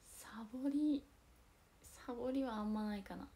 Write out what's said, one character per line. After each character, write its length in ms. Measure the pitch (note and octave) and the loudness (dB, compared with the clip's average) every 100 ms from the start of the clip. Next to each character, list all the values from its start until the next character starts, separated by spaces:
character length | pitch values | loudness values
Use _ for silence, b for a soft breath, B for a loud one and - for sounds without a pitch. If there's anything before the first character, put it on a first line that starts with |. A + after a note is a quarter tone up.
サ 400 | - - - G#3+ A3+ | -18 -16 -12 -10 -6
ボ 160 | B3+ C#4 | 0 2
り、 340 | C#4+ D4+ C#4+ - - - - - - - - | 4 6 4 0 -20 -20 -20 -20 -20 -20 -20
サ 320 | - - - | -20 -14 -8
ボ 180 | A#3+ A#3+ | -2 0
り 140 | C4+ | 2
は 120 | C4 G#3+ | 2 0
あ 60 | |
ん 120 | G#3+ | 0
ま 100 | G#3+ | 0
な 100 | G#3+ | 0
い 80 | G#3 | -2
か 140 | G3 F3+ | -4 -8
な。 100 | F#3 | -8